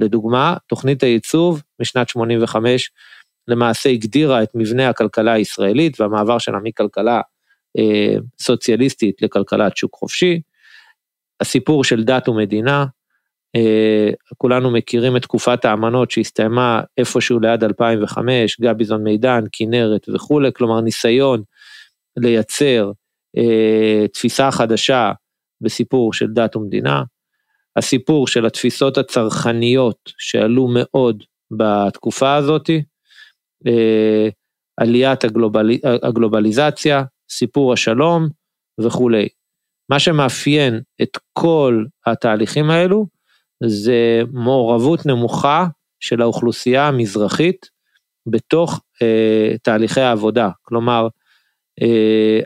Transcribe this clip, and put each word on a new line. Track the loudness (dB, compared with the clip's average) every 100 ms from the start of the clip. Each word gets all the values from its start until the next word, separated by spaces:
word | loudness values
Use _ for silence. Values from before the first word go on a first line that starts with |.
לדוגמה, | 0 0 0 0 0 -2 -6
תוכנית | -4 -2 0
הייצוב | 2 0 0 0 0 -2 -8 -10
משנת | -6 -4 -4
שמונים | -2 -2 0
וחמש | 0 0 0 0 -2 _ -20 -20 _ _ -4
למעשה | 0 0 0 0
הגדירה | 0 0 0 2 2
את | 0
מבנה | -2 -2 0 0
הכלכלה | 0 -2 0 0
הישראלית, | 0 -2 -2 0 2 0 0
והמעבר | -2 0 0 -2
שלה | -2 -6
מכלכלה, | -6 -4 -4 -2 0 0 -4 _ _ _ _ -2
אה, | 0 2 0 -2 -4 -10
סוציאליסטית | -2 -2 0 2 0 0 -4 -2
לכלכלת | -2 -2 -2 0 0 -2
שוק | -8
חופשי, | -8 -8 -2 0 0 -6 _ -20 -20 -20 _ _ _ _ -10
הסיפור | -2 -2 0 0
של | 2 0
דת | 0 0 0
ומדינה, | -2 -2 -2 0 0 -2 -6 _ _ _ _ _ 0
אה, | 2 2 2 2 0 -2 -10 -4
כולנו | -2 0 0
מכירים | -2 -2 0 0 0
את |
תקופת | -2 -4 -2 0
האמנות | 0 0 0 0 0
שהסתיימה | -2 -4 -2 0 2 0 0 -2 -4
איפשהו | -2 0 0 0
ליד | 2 2
אלפיים | 0 0 0 0
וחמש, | -2 -4 -2 0 0 -2
גביזון | -2 -2 -2 -2
מידן, | -2 0 0 0 -2
כנרת | -6 -4 0 0 -2 -4
וכולי, | -8 -2 0 0
כלומר | 0 0 0
ניסיון | -2 -2 0 2 2 0 -4 _ -20 -20 -20 _ _ -4
לייצר, | 0 0 0 -2 0 2 0 -6 _ _ _ -2
אה, | 2 2 2 2 2 2 0
תפיסה | -2 -4 0 0
חדשה | 0 0 0 0 0 0 -4 _ _ _ -8
בסיפור | -6 -4 -2 0 0
של | 0 -2
דת | 0 -2 -2
ומדינה, | -6 -4 -2 -2 -4 _ _ _ _ _ _ -4
הסיפור | -2 -2 0 0 2
של | 0 -2
התפיסות | -2 -4 0 -2 0
הצרכניות | -2 -2 -2 -2 -2 0 2 2 0 -2 -12 -14
שעלו | -6 -2 0 2 2
מאוד | 0 0 0 0 -2 -10 _ -12
בתקופה | -4 0 0 -2 -2 -6 -2 0
הזאת, | 2 2 0 0 -2 -2 _ _ -20 -20 _ _ _ 0
אה, | 2 4 4 2 2 0 -4 _ _ _ -4
עליית | 0 2 2 0
הגלובלי-, | 0 0 0 2 2 0 0 0
הגלובליזציה, | 0 0 0 2 0 2 0 0 0 0 -2 _ -14
סיפור | -6 -2 0 2
השלום | 2 0 2 2 2 0 -6 _ _ _ -4
וכולי. | -2 0 2 2 0 _ _ _ _ _ -4
מה | 0
שמאפיין | 2 2 0 -2 0 2 2 -2 -6 -6
את | -6 -6 _
כל | -2 0 2 2 0 -2 -6 -6
התהליכים | -2 0 0 -2 0 0
האלו, | 2 2 2 -2 _ _ _ _ -6
זה | -4 -2 0 2 2 2 0
מעורבות | -2 0 2 2 2 2 0 0
נמוכה | 0 0 0 0 0 0 -6 _ -12
של | -6 0
האוכלוסייה | 0 0 -2 -2 0 0 2
המזרחית | 0 -2 -2 -2 0 -2 -2 -10 _ _ _ _ _ -4
בתוך, | -4 0 0 0 -4 _ -4
אה, | 0 2 2 2 0 -2
תהליכי | -2 0 0 0
העבודה. | 0 0 0 0 -2 -4
כלומר, | -6 -4 0 0 -2 -6 _ _ _ _ _ -4
אה, | 0 2 2 2 2 0